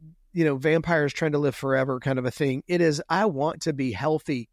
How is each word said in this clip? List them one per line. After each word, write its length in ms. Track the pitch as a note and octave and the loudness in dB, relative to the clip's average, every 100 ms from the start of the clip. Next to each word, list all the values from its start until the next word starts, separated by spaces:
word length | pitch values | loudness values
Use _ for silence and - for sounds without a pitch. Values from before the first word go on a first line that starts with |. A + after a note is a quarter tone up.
| D#3+ E3 _ F3+ | -20 -20 _ 0
you 80 | |
know, 120 | D#3 C3+ | 2 2
vampires 580 | D3+ D#3+ D#3+ E3 D3 | 2 2 2 2 2
trying 200 | - D#3+ | 0 0
to 40 | D3 | 0
live 160 | C#3+ | 0
forever 460 | - C3+ C3 C3 B2+ | -2 0 0 0 -2
kind 180 | C#3 C3 | -2 -2
of 80 | B2+ | -2
a 60 | |
thing. 320 | - C#3 C3 - | -2 -2 -2 -2
It 140 | F3 | 2
is, 220 | E3 D3 - | 2 2 0
"I 180 | E3+ G#3+ | 0 0
want 360 | C#3 D3+ D#3 | 0 -2 -4
to 100 | - | -4
be 200 | C#3 C3 | -2 -4
healthy." 580 | G2 D3 D#3 - C3+ A#2 | -2 -2 -2 -2 -6 -4